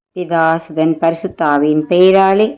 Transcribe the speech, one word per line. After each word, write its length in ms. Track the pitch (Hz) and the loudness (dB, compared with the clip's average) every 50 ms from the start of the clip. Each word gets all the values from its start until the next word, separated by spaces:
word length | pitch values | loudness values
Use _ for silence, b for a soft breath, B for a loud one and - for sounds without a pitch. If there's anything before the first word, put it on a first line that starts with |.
| _ _ - 180 | _ _ -12 -10
பிதா, 400 | 175 160 170 165 160 160 165 165 | -8 -4 -2 0 0 0 0 -2
சுதன், 340 | - - 151 160 156 165 160 | -6 -8 -4 -2 -2 -2 -2
பரிசுத்தாவியின் 840 | - 170 165 170 170 - 185 - - 165 151 143 143 147 151 151 156 151 - | 0 -2 -2 -2 -2 -6 -10 -6 -4 -2 0 0 0 0 0 0 -2 -2 0
பெயராலே 680 | 180 175 185 190 190 196 190 190 196 202 214 226 285 | 2 2 4 4 4 4 2 2 2 0 0 -2 -4